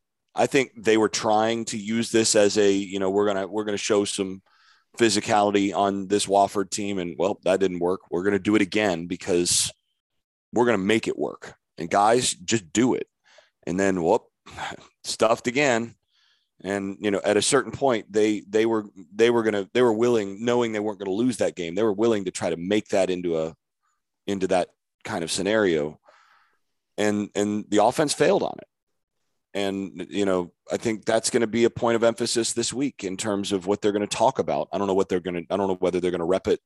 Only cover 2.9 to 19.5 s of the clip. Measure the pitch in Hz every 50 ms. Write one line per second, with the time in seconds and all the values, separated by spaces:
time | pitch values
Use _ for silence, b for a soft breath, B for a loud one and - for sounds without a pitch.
2.9 | 98 98 95 92 98 104 104 104 98 95 98 87 98 107 104 107 104 98 - -
3.9 | 107 101 101 - - - 98 95 95 95 _ b b b b b b b b b
4.9 | - - 117 110 98 104 - 117 113 104 104 104 101 101 98 101 82 92 101 101
5.9 | 101 98 95 92 101 101 - 98 98 101 98 98 - 104 95 - - 107 101 101
6.9 | 101 92 87 85 71 67 85 101 - - - 90 95 95 95 92 90 87 85 87
7.9 | 92 - _ - - 87 92 101 101 98 90 104 107 107 101 87 - 107 107 101
8.9 | 85 82 87 87 92 - - 104 90 87 87 - - - - - - _ _ _
9.9 | _ _ _ _ _ _ _ _ _ _ _ _ - 110 120 120 113 95 92 101
10.9 | 110 113 - 87 - - 73 57 - - - - - _ _ _ _ - 85 82
11.9 | 101 98 101 110 120 127 123 - - - 90 - 113 110 90 78 - 107 127 120
12.9 | 85 - - _ _ _ b b b b b b b b - - 87 95 98 98
13.9 | 92 90 80 87 110 - _ _ _ _ _ - - - - - - - - -
14.9 | _ _ - - - - 110 110 120 - - 127 117 143 147 135 120 113 117 113
15.9 | 107 _ _ _ _ _ _ _ _ _ _ _ _ _ - 92 101 101 98 98
16.9 | 98 - 95 104 98 90 - 104 104 104 98 - 147 131 101 110 110 - 139 135
17.9 | 120 104 - - 98 110 107 110 107 98 - 98 101 110 113 117 113 107 101 101
18.9 | - 95 87 73 98 107 113 120 120 117 110 110